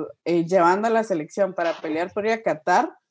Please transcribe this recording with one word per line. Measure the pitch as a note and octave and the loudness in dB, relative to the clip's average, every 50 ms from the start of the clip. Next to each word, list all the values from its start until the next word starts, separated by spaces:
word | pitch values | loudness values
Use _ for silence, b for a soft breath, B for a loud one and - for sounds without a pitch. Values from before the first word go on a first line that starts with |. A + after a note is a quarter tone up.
| D3+ - - _ _ | -8 -10 -12 _ _
eh, | E3 E3+ E3+ E3 | -2 0 0 0
llevando | E3 F#3+ F#3 E3 E3+ F3+ G3+ A3 A#3 | 2 2 4 4 4 4 2 0 0
a | |
la | A3+ A3+ A3 | 0 0 0
selección | A3 F#3+ D#3 D3+ E3+ - G#3 G3 F#3+ F#3 | 0 -2 -4 -4 -6 -2 -2 -2 -2 -2
para | - E3+ E3 D#3 - | -2 -4 -4 -4 -4
pelear | - D#3+ D#3 D#3+ F3 A#3 | -6 -6 -4 -4 -4 -4
por | - G#3+ G3+ | -6 -4 -2
ir | A3 A3+ | -2 -2
a | A3 A3 | -2 -2
Qatar | G3 G3 D#3 - F3+ F3+ G#3+ C#4 F#4 - _ _ _ | -4 -4 -2 0 2 2 2 2 0 -6 _ _ _